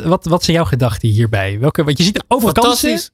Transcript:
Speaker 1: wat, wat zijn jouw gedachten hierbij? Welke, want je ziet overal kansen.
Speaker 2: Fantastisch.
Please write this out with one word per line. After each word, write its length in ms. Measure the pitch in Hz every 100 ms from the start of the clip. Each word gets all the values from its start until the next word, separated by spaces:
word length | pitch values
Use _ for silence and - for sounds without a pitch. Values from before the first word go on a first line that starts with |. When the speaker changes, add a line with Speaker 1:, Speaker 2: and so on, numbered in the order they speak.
Speaker 1:
wat, 200 | 165 185
wat 200 | - 170
zijn 120 | - 165
jouw 100 | 165
gedachten 420 | 127 123 107 117
hierbij? 500 | 104 117 107 98 101
Welke, 260 | 135 -
want 140 | 147 151
je 60 |
ziet 200 | 175 208 -
overal 240 | 262 214
kansen. 360 | 151 240 240 302
Speaker 2:
Fantastisch. 220 | 330 -